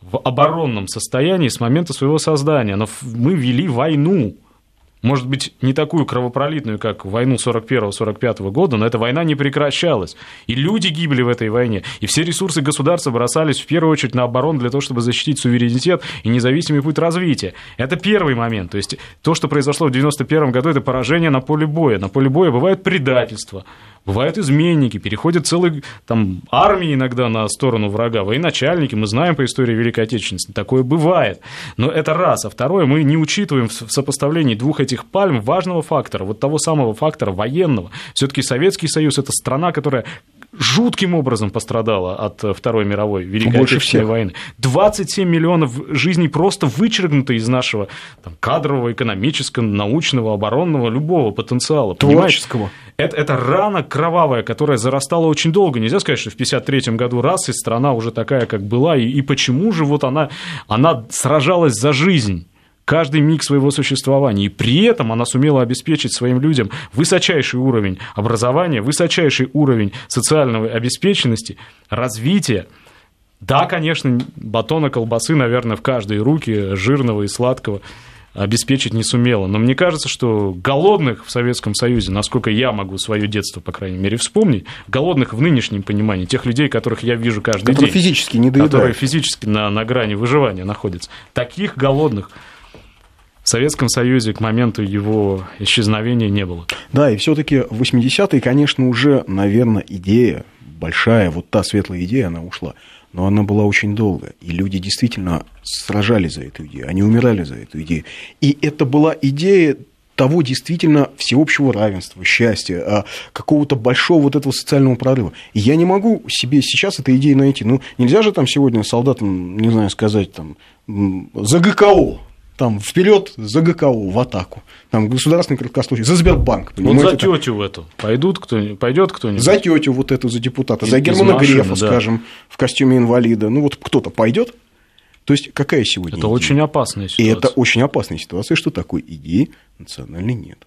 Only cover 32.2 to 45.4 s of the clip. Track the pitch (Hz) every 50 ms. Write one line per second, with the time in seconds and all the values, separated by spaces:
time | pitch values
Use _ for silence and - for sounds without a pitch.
32.2 | 180 165 123 107 - 107 - - 123 139 180 196 170 127 135 156 156 135 151 160
33.2 | 156 143 - - 202 - 147 131 120 110 - - 113 110 - - 135 - 135 -
34.2 | - 143 156 170 160 135 113 104 120 147 151 - 139 - 131 110 - _ - 190
35.2 | 202 190 151 117 101 113 156 185 175 185 180 165 151 - 165 143 117 - - 104
36.2 | 98 95 107 - - 139 151 151 - - 160 151 135 113 107 - 151 156 147 -
37.2 | 127 104 95 87 107 120 135 170 185 165 139 107 87 85 - - - - - -
38.2 | 139 131 - - 127 - 131 123 156 190 190 - - 151 - 156 156 151 131 -
39.2 | 135 - 123 - - - 127 135 170 180 170 151 139 147 139 123 110 - - -
40.2 | _ _ _ _ - _ - - 147 - 123 175 240 240 - - 202 185 175 165
41.2 | 139 127 120 107 107 101 92 117 - - - 117 107 113 107 98 90 90 92 -
42.2 | 107 104 - - - 107 95 - - 123 113 110 104 101 101 98 107 107 104 95
43.2 | 90 90 95 110 110 113 120 123 131 127 131 143 139 - - 110 110 107 113 113
44.2 | 113 95 87 - - - - - 113 135 123 156 196 208 - - 196 - - -
45.2 | 190 180 170 165